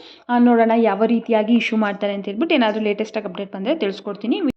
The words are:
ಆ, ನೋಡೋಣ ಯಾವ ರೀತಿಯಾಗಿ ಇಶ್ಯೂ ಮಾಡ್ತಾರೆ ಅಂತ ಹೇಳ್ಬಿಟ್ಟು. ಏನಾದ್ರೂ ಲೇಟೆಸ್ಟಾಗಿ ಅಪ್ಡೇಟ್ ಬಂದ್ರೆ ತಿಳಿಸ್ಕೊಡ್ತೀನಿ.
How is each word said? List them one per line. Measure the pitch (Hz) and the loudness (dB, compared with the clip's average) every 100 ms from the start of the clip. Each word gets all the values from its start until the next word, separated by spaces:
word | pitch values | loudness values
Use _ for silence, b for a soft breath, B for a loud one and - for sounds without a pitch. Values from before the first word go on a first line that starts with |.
| B B - | B B -2
ಆ, | 240 | 4
ನೋಡೋಣ | 240 233 226 233 | 6 6 4 4
ಯಾವ | 220 196 | 2 2
ರೀತಿಯಾಗಿ | 226 233 233 220 208 | 2 0 2 0 2
ಇಶ್ಯೂ | 233 - 220 | 0 2 -2
ಮಾಡ್ತಾರೆ | 208 196 202 | -2 -2 -6
ಅಂತ | 202 | -6
ಹೇಳ್ಬಿಟ್ಟು. | 202 202 330 | -8 -4 0
ಏನಾದ್ರೂ | 302 214 214 | 2 2 0
ಲೇಟೆಸ್ಟಾಗಿ | 208 202 220 220 202 | -2 -2 -4 -6 -8
ಅಪ್ಡೇಟ್ | 180 196 | -10 -10
ಬಂದ್ರೆ | 190 202 | -8 -4
ತಿಳಿಸ್ಕೊಡ್ತೀನಿ. | 320 202 196 208 196 226 392 294 | -2 -4 -6 -10 -8 -4 -2 -2